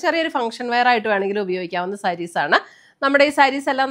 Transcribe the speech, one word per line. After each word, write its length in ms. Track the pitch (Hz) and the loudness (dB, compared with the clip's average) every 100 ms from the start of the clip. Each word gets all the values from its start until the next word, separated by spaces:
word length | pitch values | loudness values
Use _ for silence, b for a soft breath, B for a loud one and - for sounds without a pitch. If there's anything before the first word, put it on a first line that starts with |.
ചെറിയൊരു 300 | 339 330 320 302 | -2 0 -2 -2
ഫംഗ്ഷൻ 300 | 226 226 247 | -4 -6 -2
വെയർ 140 | 240 247 | 2 2
ആയിട്ട് 160 | 240 220 | 2 2
വേണമെങ്കിലും 300 | 196 196 202 190 | 0 0 -2 -4
ഉപയോഗിക്കാവുന്ന 520 | 185 175 180 180 202 | -4 -4 -6 -6 -4
സാരീസാണ്. 540 | 190 175 170 175 147 226 - B B B | -4 -4 -4 -2 2 0 0 B B B
നമ്മുടെ 200 | 277 277 294 | 2 4 4
ഈ 20 | 294 | 4
സാരീസ് 300 | 277 277 285 | 2 2 -2
എല്ലാം 160 | 262 269 | 0 0